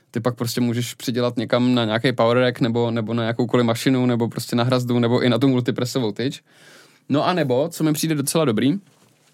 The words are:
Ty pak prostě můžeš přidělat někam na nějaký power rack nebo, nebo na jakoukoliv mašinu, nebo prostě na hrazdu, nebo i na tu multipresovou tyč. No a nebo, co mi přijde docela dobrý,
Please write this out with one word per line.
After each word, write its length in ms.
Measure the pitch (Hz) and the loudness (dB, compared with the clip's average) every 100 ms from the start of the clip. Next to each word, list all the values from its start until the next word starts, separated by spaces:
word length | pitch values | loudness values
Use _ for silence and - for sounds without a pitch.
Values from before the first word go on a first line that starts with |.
| _ | _
Ty 100 | 120 | -4
pak 140 | 123 | -4
prostě 260 | 120 120 127 | -4 -4 -2
můžeš 340 | 120 120 120 | 0 -2 -4
přidělat 420 | - - 120 120 120 | -8 -6 -2 -2 -2
někam 380 | 113 120 123 | 0 2 2
na 100 | 123 | 2
nějaký 280 | 110 113 131 | 0 0 0
power 260 | 120 117 123 | 2 2 4
rack 220 | 127 120 | 2 0
nebo, 300 | 131 117 117 | 0 0 0
nebo 240 | 117 107 | -2 -2
na 100 | 117 | -2
jakoukoliv 420 | 113 120 127 123 117 | -2 -2 0 2 2
mašinu, 400 | 113 143 127 123 | 2 2 2 2
nebo 220 | 117 117 | 0 -2
prostě 280 | - - 120 | -4 -2 0
na 80 | |
hrazdu, 340 | 123 127 120 120 | 2 0 0 0
nebo 220 | 117 120 | 2 2
i 60 | 123 | 2
na 100 | 117 | 2
tu 100 | 135 | 2
multipresovou 640 | 127 123 107 120 135 110 | 2 0 -2 -4 -2 -2
tyč. 300 | 101 131 - _ _ - - - _ - | -2 -6 -6 _ _ -20 -20 -20 _ -2
No 180 | 143 143 | 0 2
a 60 | |
nebo, 360 | 180 143 123 165 | 0 0 0 0
co 160 | - | 0
mi 80 | 156 | 0
přijde 220 | 151 170 | 0 -2
docela 300 | 151 139 165 | -2 -2 0
dobrý, 300 | 147 107 131 202 - _ _ _ _ | 0 2 2 0 -6 _ _ _ _